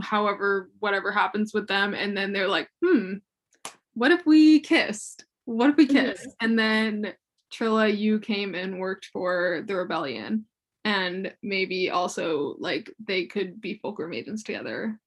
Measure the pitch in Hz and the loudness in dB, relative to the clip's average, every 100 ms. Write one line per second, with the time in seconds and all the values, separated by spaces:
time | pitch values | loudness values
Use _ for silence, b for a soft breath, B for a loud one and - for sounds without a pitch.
0 | 196 214 208 202 202 196 185 _ 208 196 | -2 0 0 0 0 0 -4 _ 0 0
1 | 190 208 190 208 214 214 202 196 202 202 | 0 0 0 0 -2 -2 -2 0 0 0
2 | 202 196 196 196 190 175 143 _ 349 320 | -2 -2 -2 0 0 0 -2 _ 2 2
3 | 185 196 _ _ _ _ - - _ - | 2 -8 _ _ _ _ -20 -20 _ -2
4 | 247 349 320 311 311 311 302 320 - 220 | 2 2 6 8 10 8 6 2 2 -4
5 | - - - _ - 226 262 294 285 277 | -10 -18 -20 _ -8 2 4 6 6 6
6 | 269 - 269 - 226 226 220 220 220 214 | 2 -2 -12 -6 0 2 2 2 0 -2
7 | 208 - _ _ _ - 226 220 214 202 | -6 -10 _ _ _ -4 0 2 2 2
8 | 214 214 214 202 202 170 185 185 185 185 | 2 0 0 -4 -4 -6 -8 -6 -6 -8
9 | - 196 180 180 175 170 - 190 180 165 | -10 -6 -2 0 0 -2 -4 -4 -2 -4
10 | 147 110 107 220 214 _ _ _ 214 202 | -4 -8 -4 -4 -4 _ _ _ -2 -2
11 | 185 180 190 - - 196 190 185 180 180 | -2 -4 -8 -10 -6 -4 -2 -2 -2 0
12 | 185 190 170 151 143 - 165 151 - - | -2 -4 -2 -2 -4 -6 -6 -6 -6 -16
13 | 220 190 - 208 185 - - 214 - 214 | -6 -4 -4 -4 -6 -6 -10 -8 -8 -8
14 | 165 123 113 220 214 143 117 113 226 220 | -8 -8 -8 -10 -8 -8 -6 -6 -6 -8